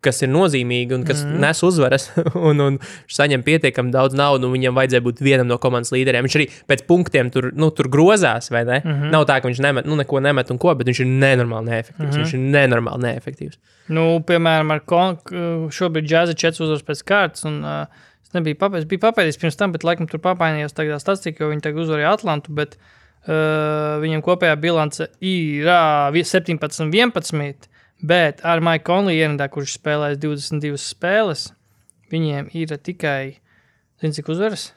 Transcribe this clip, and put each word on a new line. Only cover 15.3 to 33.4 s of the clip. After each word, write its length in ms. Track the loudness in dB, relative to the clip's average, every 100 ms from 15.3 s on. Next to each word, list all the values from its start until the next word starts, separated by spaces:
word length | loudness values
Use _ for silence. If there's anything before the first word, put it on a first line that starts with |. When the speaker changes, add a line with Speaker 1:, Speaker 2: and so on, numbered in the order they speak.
| -8 -4 -4 -6
Speaker 2:
šobrīd 380 | -4 -2 -2 2
Jazz 240 | 2 2
ir 60 | 0
četras 240 | -2 -2 -4
uzvaras 180 | -4
pēc 160 | -4 -10
kārtas, 440 | 0 0 0 -4 -8
un, 140 | -8
ā, 140 | -8 -8 -10 _ _ _
es 160 | _ -4
nebiju 240 | -4 -2
papē-, 240 | -2 -2
es 0 |
biju 160 | -4 0
papētījis 400 | 0 2 0 0
pirms 160 | -4 -2
tam, 160 | -4
bet 160 | -2 -2
laikam 160 | -2 -4
tur 140 | -2
papainījos 560 | -2 0 -2 -2 -6 -4
tagad 220 | -4 -4
tā 20 |
statistika, 460 | -2 -2 -4 -6 -4
jo 40 |
viņi 100 | -4
tagad 160 | -4 -4
uzvarēja 320 | -2 0 2
Atlantu, 400 | 0 0 -4 -4
bet, 240 | -6 -6 -8 _ _ _ _
ā, 160 | -4 0 0 0 -2 -2 -4 -2
viņam 160 | -2 -2
kopējā 360 | 0 2 2 2
bilance 480 | 0 0 0 -4 -10 _
ir, 440 | -4 -2 -2 0
ā, 460 | 4 4 4 2 2
vi-, 160 | 0 0
septiņpadsmit 640 | -2 0 -4 -6 -4 -2
vienpadsmit, 800 | 2 0 -2 -4 -6 -6 -12 _ _ _ _
bet 380 | 0 2 2 0
ar 180 | -2 0
Mike 240 | 2 0
Conley 320 | 0 0 2 2
ierindā, 300 | 0 0 -4
kurš 300 | -6 -8 -6
spēlēs 400 | -2 -2 -2 -2
divdesmit 400 | -4 -6 -6 -6
divas 220 | -4 -6
spēles, 600 | -10 -6 -2 0 0 -4 -10 _ _ _ _ _ _
viņiem 380 | -4 -2 -4 -8
ir 200 | -8 -8 -8
tikai, 600 | -10 -6 -4 -4 -6 -14